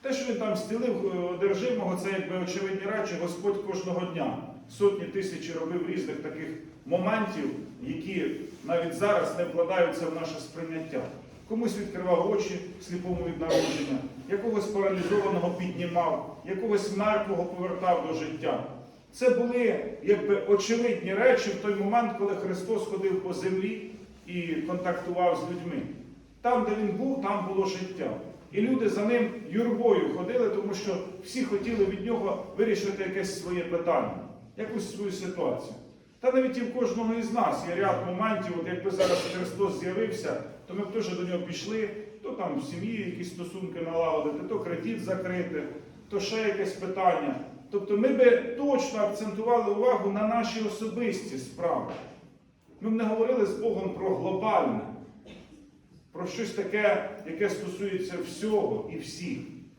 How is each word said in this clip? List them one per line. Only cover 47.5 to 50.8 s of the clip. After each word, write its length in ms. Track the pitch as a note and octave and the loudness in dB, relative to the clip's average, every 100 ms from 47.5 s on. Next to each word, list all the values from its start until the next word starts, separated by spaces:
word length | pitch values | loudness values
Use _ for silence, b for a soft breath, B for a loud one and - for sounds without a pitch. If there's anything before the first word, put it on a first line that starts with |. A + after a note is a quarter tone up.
| - - | -14 -4
Тобто 260 | G3+ F#3+ G#3 | -4 2 4
ми 120 | C4 | 4
би 220 | A#3 B3 A#3 | 10 10 10
точно 640 | A#3 A#3 C#4+ B3+ F#3 G#3+ | 2 -2 2 2 2 0
акцентували 720 | G#3 G3+ G#3+ F#3 A3+ A#3 G3+ | 0 0 -4 -2 4 4 4
увагу 380 | G3+ B3 G#3+ G3 | 4 4 4 2
на 160 | G3+ G#3+ | 2 2
наші 320 | A#3 A3+ A3+ | 2 0 -2
особисті 800 | G#3+ - | -2 -2